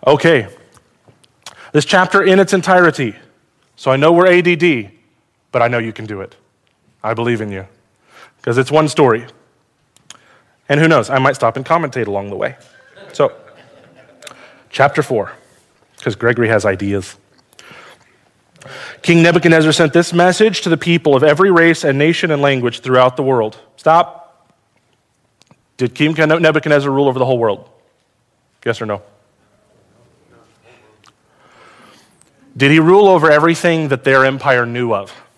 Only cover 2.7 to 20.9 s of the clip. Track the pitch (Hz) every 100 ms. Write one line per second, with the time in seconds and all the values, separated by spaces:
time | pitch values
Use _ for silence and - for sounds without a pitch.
2.7 | 180 175 151 123 - _ _ _ _ _
3.7 | _ 135 131 151 170 185 180 175 170 180
4.7 | 120 98 _ _ _ _ _ _ 123 117
5.7 | 120 113 110 110 101 95 _ _ _ _
6.7 | _ _ _ 110 117 117 117 107 98 95
7.7 | _ _ _ _ - - _ - 120 127
8.7 | 151 151 - 135 113 120 _ _ _ _
9.7 | _ _ _ _ - _ _ _ _ _
10.7 | 143 160 151 117 131 131 127 117 131 131
11.7 | 165 151 127 107 98 101 101 113 135 _
12.7 | _ _ - - - 143 - - _ -
13.7 | _ _ _ _ _ - - - _ _
14.7 | - 139 143 139 123 98 - _ _ _
15.7 | _ _ _ - 104 120 117 113 110 101
16.7 | 95 101 98 90 - _ _ _ _ -
17.7 | - - _ _ _ _ _ _ _ -
18.7 | - - - - 170 165 170 170 165 156
19.7 | 151 160 170 170 170 180 175 214 185 185
20.7 | 165 -